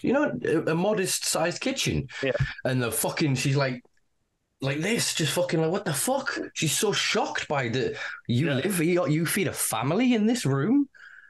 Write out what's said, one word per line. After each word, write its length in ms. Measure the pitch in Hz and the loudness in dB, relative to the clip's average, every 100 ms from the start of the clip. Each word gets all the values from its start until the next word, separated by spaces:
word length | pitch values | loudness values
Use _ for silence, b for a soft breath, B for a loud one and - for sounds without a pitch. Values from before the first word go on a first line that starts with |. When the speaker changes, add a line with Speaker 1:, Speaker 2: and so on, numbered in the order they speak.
Speaker 1:
you 80 | - | 0
know, 180 | 269 294 - | 2 0 -2
a, 280 | - 165 - | 0 0 0
a 40 | 165 | 0
modest 480 | 196 214 185 - | 0 0 -2 -2
sized 380 | - 170 170 175 | -2 -2 -2 -2
kitchen. 480 | 254 254 - 82 139 B | -4 -2 -2 -2 -4 B
Speaker 2:
Yeah. 120 | 135 - 135 B 123 | -2 0 -2 B -2
Speaker 1:
And 180 | 127 | 0
the 80 | 117 | 0
fucking, 440 | - 185 - 156 131 | -2 -2 0 0 2
she's 200 | 147 139 | 2 2
like, 260 | 139 123 - _ _ _ _ _ _ - | 0 -4 -12 _ _ _ _ _ _ -6
like 200 | 135 143 | -4 -2
this, 340 | 175 233 - | 0 0 0
just 200 | - 151 | -2 -2
fucking 280 | 180 175 160 | 0 0 2
like, 80 | 160 | 2
"What 160 | 196 196 | 0 -2
the 80 | |
fuck?" 420 | 143 - 262 - - - - | -2 0 0 -2 -6 -8 -2
She's 200 | 160 - | -2 2
so 160 | 214 | 0
shocked 560 | 170 - 202 269 - - | 0 0 0 0 -2 -2
by 220 | 143 123 | -2 0
the, 260 | 120 113 - B B - | 0 -2 -2 B B -2
"You 200 | 120 165 | 0 2
Speaker 2:
Yeah. 60 | 131 | 0
Speaker 1:
live, 260 | 175 185 | 0 0
you, 260 | 160 175 175 | 2 2 2
you 160 | 151 170 | 2 0
feed 180 | - 151 | 0 -2
a 60 | |
family 600 | - - 110 123 180 254 233 | -2 -2 -2 0 2 4 4
in 100 | 214 | 4
this 220 | 240 139 | 2 2
room?" 420 | 135 160 285 277 B B B | 2 4 4 2 B B B